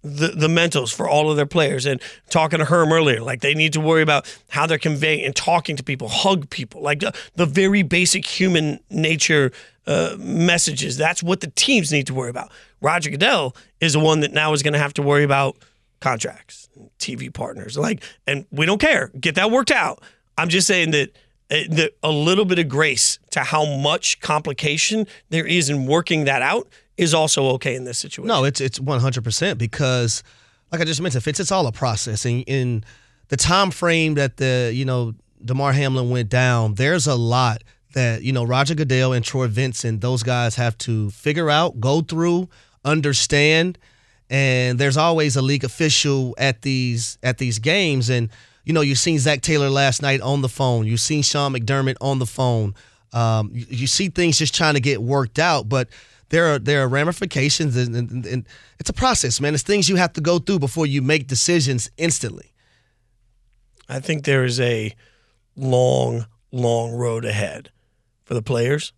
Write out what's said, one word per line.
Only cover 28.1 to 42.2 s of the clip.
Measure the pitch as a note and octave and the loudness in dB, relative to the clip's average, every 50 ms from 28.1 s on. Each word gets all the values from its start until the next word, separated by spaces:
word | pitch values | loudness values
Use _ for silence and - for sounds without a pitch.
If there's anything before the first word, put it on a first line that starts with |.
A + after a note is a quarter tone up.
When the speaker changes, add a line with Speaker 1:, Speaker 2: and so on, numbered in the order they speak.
| - - - A3 | -12 -8 -4 0
Speaker 2:
No, | A3+ D3+ C3 | 0 2 2
it's, | C#3+ C3+ - | 0 0 -2
it's | C3+ C3 - - | -4 -4 -4 -4
one | C3 C#3 D3 B2 | -4 -2 -2 0
hundred | B2 C3+ A#2 B2 A2+ | 0 0 -2 -4 -4
percent | A#2+ G#2+ - E3 G3+ F#3 - | -4 -2 -2 -2 -2 -2 -2
because, | A#2 A2 - - D3 C3 B2+ B2 A#2+ A2+ - - - - - _ _ _ _ _ _ _ | -4 -6 -2 -2 0 0 0 0 0 -2 -2 -4 -8 -16 -20 _ _ _ _ _ _ _
like | E3+ E3 | -4 -4
I | E3+ | -2
just | D#3+ D#3+ C3 | -2 -2 -2
mentioned, | F3 F3+ B2 B2+ - | -2 -2 -2 -2 -2
Fitz, | D#3 C#3+ - | -2 -4 -2
it's | F#3 - | -2 0
all | G3 F#3+ E3 | 0 0 0
a | B2 | 0
process. | G#2+ - C3+ B2 A2 G2+ - A#2+ G#2+ G#2 - | -2 -2 -2 -2 -2 -4 -4 -4 -6 -4 -2
And | B2 A#2 A#2+ - | -2 -2 -2 -2
in | - C3+ C3+ B2+ B2 A#2+ A2 G#2+ - - _ _ _ _ _ _ _ | -2 -2 -2 0 0 -2 -4 -6 -8 -20 _ _ _ _ _ _ _
the | C#3 | -2
time | C3+ - D#3 F3 F#3+ G3+ F#3 | 0 2 2 4 4 4 2
frame | - - F3 E3+ E3 E3 D#3+ D#3 D3+ | 0 0 0 2 2 2 2 2 2
that | C#3+ C#3 C3 - | 0 0 -2 -2
the, | - C#3 C3 B2+ B2 B2 A#2 A2+ | -2 -2 0 0 0 0 -2 -2
you | B2+ C3+ | -2 -2
know, | C3+ B2+ B2 A#2+ A2+ A2 - _ _ _ _ | -2 -2 -2 -2 -4 -6 -10 _ _ _ _
Damar | - A#2 B2+ C3+ C#3 C#3 | -6 -4 -2 0 2 2
Hamlin | C3 C#3 C#3+ C3+ C3 C3 B2 B2 | 2 2 2 0 0 0 0 0
went | B2 B2 A#2 G2+ | 0 -2 -2 0
down, | C3 B2+ B2+ B2+ B2 A#2 A2+ G#2+ G2+ | 2 2 4 4 4 2 2 0 0
there's | G2 C3 C#3+ F3 F3 A#2+ | 0 0 2 2 2 2
a | D3+ C3+ | 0 0
lot | A#2+ A#2 A2+ A#2+ B2+ B2+ A#2+ A2 - - _ _ _ _ _ - | 0 0 2 2 2 2 2 0 -4 -10 _ _ _ _ _ -2
that, | C3+ B2+ A#2 A2+ - | -2 0 0 -2 -2
you | E2+ B2+ | -2 -2
know, | C3+ B2 A#2 | -2 0 0
Roger | A#2 B2 C3 C#3 C3+ E3 | 0 0 0 0 0 0
Goodell | D3 D#3 C3 C3 B2+ C3 C3 | -2 0 2 2 2 2 2
and | B2+ B2 A2 | 2 0 -2
Troy | - - C3 B2+ | -2 -2 -2 -2
Vincent, | A#2 G#2 A#2+ C3+ C3 A2+ - - A#2+ A2+ G#2+ | 0 0 0 -2 -2 -4 -4 -4 -4 -4 -2
those | G#2+ B2 C3 A#2+ A2+ | -2 -2 -2 -2 -2
guys | B2 B2 B2 A#2+ A2+ A2 | -2 0 0 0 -2 -2
have | - A#2+ A#2 A2 - | 0 -2 -2 -2 -4
to | - - A#2 G#2+ G#2+ G2+ | -4 -2 -2 -2 -2 -4
figure | - - - D3+ C#3+ F3 E3+ D3+ | -6 -4 -2 -2 0 0 2 2
out, | D3 D3+ E3+ F3 - A#2 | 4 4 2 2 0 -2
go | A2 C3 C#3+ E3 | 0 2 2 2
through, | D#3 - E3 D#3+ | 0 -2 -2 -2